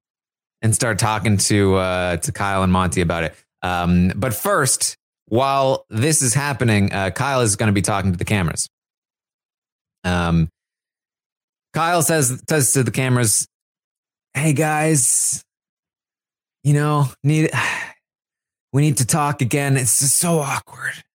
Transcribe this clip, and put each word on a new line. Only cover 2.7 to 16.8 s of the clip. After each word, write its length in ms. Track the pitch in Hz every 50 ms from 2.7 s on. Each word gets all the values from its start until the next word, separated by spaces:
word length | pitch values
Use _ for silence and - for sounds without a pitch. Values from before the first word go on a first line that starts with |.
| 92
Monty 300 | 92 92 87 - 98 87
about 220 | 82 87 82 82
it. 100 | 78 - - _ _ _ _ -
Um, 500 | 90 90 87 87 85 90 87 90 92 -
but 160 | 101 117 131 104
first, 640 | - - 196 202 175 139 131 - - - - - - _ _ _ _ _
while 580 | _ 104 120 135 139 139 139 135 131 131 - - _
this 320 | 107 110 127 160 156 135 139
is 100 | 120 -
happening, 600 | 143 143 147 139 - 127 117 107 101 98 98 -
uh, 160 | 98 95 95
Kyle 320 | 92 - 123 139 139 127 123
is 140 | 107 101
gonna 160 | - 113 107 101
be 100 | 104 87
talking 300 | - 107 98 90 98 87
to 60 | 87
the 60 | -
cameras. 440 | - 113 101 90 78 - - - - _ _ _ _ _ _ _ _ _ _ _ _ _ _ _ _ _ _ _ _ _ _ _ _ _ _ -
Um, 440 | 90 90 87 87 85 82 82 80 78 - _ _ _ _ _ _ _ _ _ _ _ _ _ _ _ _ _ _ _ _ _ _ _ -
Kyle 280 | 156 165 165 175 170 151
says, 400 | - 165 160 139 120 131 120 - -
says 240 | 160 156 131 - -
to 100 | 139 123
the 80 | -
cameras, 560 | - 135 131 131 127 123 120 104 - - - - _ _ _ _ _ _ _ _ _ _ _ _ _ _ _ _ _
"Hey, 220 | 135 151 160 143
guys, 880 | 127 160 151 156 151 156 156 160 139 - - - - - - - - - _ _ _ _ _ _ _ _ _ _ _ _ _ _ _ _ _ _ _ _ _ _ _ -
you 100 | 143 147
know, 380 | 147